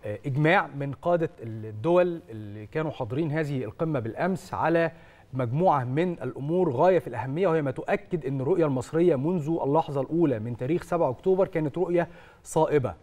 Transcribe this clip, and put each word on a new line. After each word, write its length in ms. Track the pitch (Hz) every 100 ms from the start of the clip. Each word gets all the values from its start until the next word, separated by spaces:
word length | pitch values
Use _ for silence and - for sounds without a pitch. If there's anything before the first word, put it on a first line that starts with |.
| 107
آه، 140 | 104 147
إجماع 420 | 135 151 190 160
من 240 | 139 139
قادة 380 | 135 170 175 156 -
الدول 840 | 113 110 107 107 156 175 180 170 -
اللي 360 | 113 104 104 107
كانوا 240 | 160 156
حاضرين 400 | - 123 127 165
هذه 320 | 151 151 139
القمة 360 | 110 - 165 143
بالأمس 540 | 113 107 170 190 -
على 380 | 95 143 165 165 165 - - -
مجموعة 500 | 127 123 135 185 147
من 280 | 123 135 180
الأمور 600 | 170 127 123 139 175 180
غاية 280 | 123 175 180
في 80 | -
الأهمية، 400 | 120 127 143 190
وهي 140 | 160
ما 100 | 139
تؤكد 540 | 127 - 202 - 175 147
أن 160 | 135
الرؤية 240 | 131 190 156
المصرية 500 | 127 123 160 175 143
منذ 420 | 147 185 143 165
اللحظة 380 | 135 151 160 139
الأولى 380 | 131 160 165 117
من 180 | 110 120
تاريخ 260 | 127 170
سبعة 260 | - 175 151
أكتوبر 380 | 120 190 190 185
كانت 300 | 170 156 165
رؤية 300 | 175 175 170 - - -
صائبة. 500 | - 165 156 147 117 92